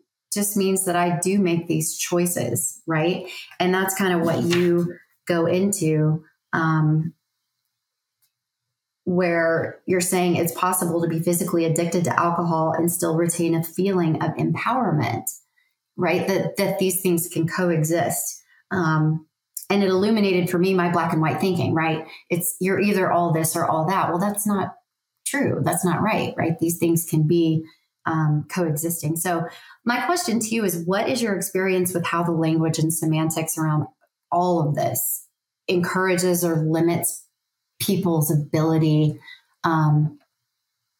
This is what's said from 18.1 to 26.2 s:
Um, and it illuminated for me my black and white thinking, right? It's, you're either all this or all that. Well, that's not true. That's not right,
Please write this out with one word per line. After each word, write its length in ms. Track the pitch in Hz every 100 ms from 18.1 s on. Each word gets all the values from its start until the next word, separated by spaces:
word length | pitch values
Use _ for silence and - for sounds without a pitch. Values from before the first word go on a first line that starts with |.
| - - - _ _ -
Um, 560 | 185 160 156 156 160 - _ _ - -
and 140 | 202
it 60 | 196
illuminated 600 | 185 208 220 196 180 170
for 80 | 175
me 140 | 190
my 160 | 190 175
black 220 | 175 165
and 80 | 160
white 200 | 156 -
thinking, 340 | 196 175 175
right? 320 | 160 160 156 - - -
It's, 260 | 175 - -
you're 200 | 180 190
either 300 | 208 190 180
all 220 | 175 170
this 240 | 160 160 170
or 100 | -
all 200 | 156 160
that. 200 | 190 156
Well, 80 | 175
that's 260 | 202 202 208
not 280 | 202 180 - _ _ _ _ -
true. 340 | 277 240 -
That's 200 | - 165
not 160 | 180 151
right, 320 | 202 180